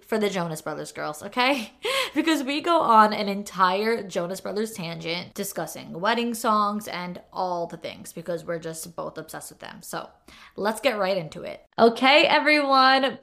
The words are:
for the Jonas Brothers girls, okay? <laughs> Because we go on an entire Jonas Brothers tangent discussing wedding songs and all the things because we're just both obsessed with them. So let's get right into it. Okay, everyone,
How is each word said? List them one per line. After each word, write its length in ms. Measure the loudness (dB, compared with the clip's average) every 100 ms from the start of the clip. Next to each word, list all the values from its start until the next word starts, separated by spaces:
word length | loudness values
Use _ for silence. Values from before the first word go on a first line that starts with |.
| -4
for 100 | -2
the 140 | 0
Jonas 320 | 0 -4 -6
Brothers 280 | -8 -8 -10
girls, 300 | -8 -8 -8
okay? 520 | -6 0 0 0 -4 -8
<laughs> 40 | -4 -4 -2
Because 300 | 0 0 0
we 160 | 0 -2
go 220 | 2 2
on 320 | 6 6 6
an 160 | 4 -2
entire 720 | -4 -6 2 2 2 0 -2
Jonas 380 | -4 -6 -4 -6
Brothers 320 | -8 -6 -6
tangent 600 | -6 -10 -8 -6 -6 -8
discussing 640 | -10 -8 -6 -8 -10 -14 -4
wedding 360 | -2 0 -2
songs 560 | -2 0 2 0 -2 -6
and 320 | -8 -8 -12 -12
all 360 | -6 -4 -4 -6
the 100 | -8
things 340 | -12 -12 -14
because 320 | -12 -8 -8
we're 160 | -6 -8
just 380 | -8 -10 -12 -12
both 200 | -12 -12
obsessed 320 | -14 -14 -14
with 100 | -16
them. 180 | -16 -16
So 280 | -12 -12 -12 _ _ -20 -18 -6
let's 240 | -4 0
get 160 | 0 0
right 180 | 0 -2
into 280 | -4 -10
it. 220 | -12 -14 _ 4
Okay, 460 | 4 6 6 8 6
everyone, 920 | 4 4 4 4 6 6 6 2 -2